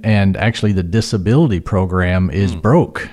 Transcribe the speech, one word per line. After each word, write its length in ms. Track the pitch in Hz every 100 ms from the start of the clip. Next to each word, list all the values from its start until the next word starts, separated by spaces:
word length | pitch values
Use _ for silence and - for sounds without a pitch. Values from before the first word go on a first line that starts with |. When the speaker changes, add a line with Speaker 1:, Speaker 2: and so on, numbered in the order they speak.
Speaker 1:
and 340 | 110 104 98 95
actually 360 | 113 - 104
the 100 | 95
disability 800 | 87 113 - 107 90 131 160 90
program 680 | - 101 92 92 90 92 92
is 220 | 95 98
Speaker 2:
Hmm. 40 | 82
Speaker 1:
broke. 500 | 104 165 - - -